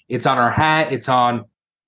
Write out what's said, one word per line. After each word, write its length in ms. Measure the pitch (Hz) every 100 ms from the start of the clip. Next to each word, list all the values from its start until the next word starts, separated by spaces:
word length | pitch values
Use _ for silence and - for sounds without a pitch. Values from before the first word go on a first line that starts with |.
| -
it's 180 | 123 139
on 120 | 127
our 140 | 120
hat, 420 | 113 156 160 151
it's 160 | 131 135
on, 340 | 127 120 120 107 _ _ _